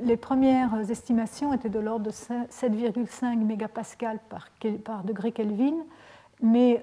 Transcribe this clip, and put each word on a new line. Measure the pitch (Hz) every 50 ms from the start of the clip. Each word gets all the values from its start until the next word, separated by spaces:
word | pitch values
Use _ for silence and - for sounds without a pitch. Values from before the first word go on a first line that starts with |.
les | 240 247 233 233
premières | - - 262 262 269 269 262 254 254 240 214 220 214 196
estimations | 233 226 - - 240 226 226 214 - - 285 285 277
étaient | 247 254 226
de | 196 220
l'ordre | 214 214 226 233 208
de | 214
sept | 208 - - - 233 240 240 240 - - - 247 214
virgule | 214 240 233 202 247 240 214
cinq | - - 254 247 240 233
mégapascales | 220 214 220 208 220 208 - - 220 - - - 240 226 220 220 - -
par | - 175 - - _ _
quel-, | - 220 208 208
par | 214 - 226 202 180
degré | 190 226 196 196 233
Kelvin, | 226 233 220 208 214 202 254 285 311 330 311 - - - - - - - - _ _ _
mais, | - 226 226 240 247 247 233 233